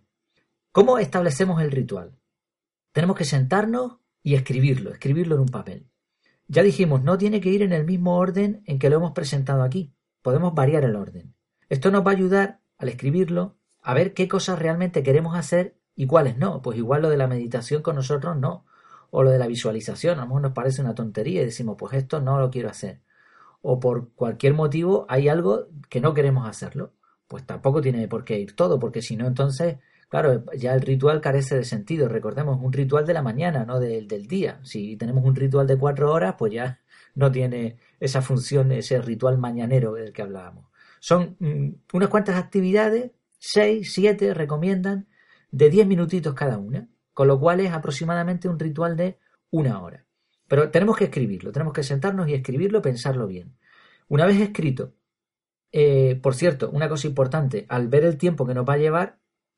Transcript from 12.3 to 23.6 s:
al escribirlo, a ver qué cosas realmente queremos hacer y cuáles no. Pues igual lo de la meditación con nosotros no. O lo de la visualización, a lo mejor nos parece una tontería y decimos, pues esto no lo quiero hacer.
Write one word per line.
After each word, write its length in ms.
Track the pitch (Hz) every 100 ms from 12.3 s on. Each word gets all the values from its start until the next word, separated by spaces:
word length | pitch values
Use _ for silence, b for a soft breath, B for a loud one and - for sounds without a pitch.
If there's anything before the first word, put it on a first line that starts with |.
| 196 196 - _ _
al 120 | 123
escribirlo, 680 | 123 135 170 180 175 190 - _ _
a 120 | -
ver 200 | 123 185
qué 140 | - 185
cosas 320 | 196 185 175
realmente 440 | 160 170 180 165
queremos 340 | 135 143 165 175
hacer 400 | 160 175 180 - _ -
y 100 | 131
cuáles 320 | 160 139 113
no. 240 | 190 151
Pues 160 | 127 117
igual 240 | 117 147
lo 80 | 160
de 80 | 147
la 100 | 131
meditación 540 | 123 120 120 117 151
con 140 | 156 147
nosotros 400 | 131 147 165 160
no. 300 | 135 180 b b b b b
O 140 | -
lo 60 | 135
de 100 | 131
la 80 | 120
visualización, 720 | 117 117 110 113 - 160 170
a 40 |
lo 60 | 123
mejor 140 | 139
nos 120 | 135
parece 280 | 127 127 131
una 140 | 131 110
tontería 480 | 113 104 113 180
y 20 | 123
decimos, 300 | - 113 101
pues 160 | -
esto 260 | 135 135 156
no 200 | 135 139
lo 100 | 131
quiero 200 | 131 113
hacer. 320 | - 101 - b b b b b b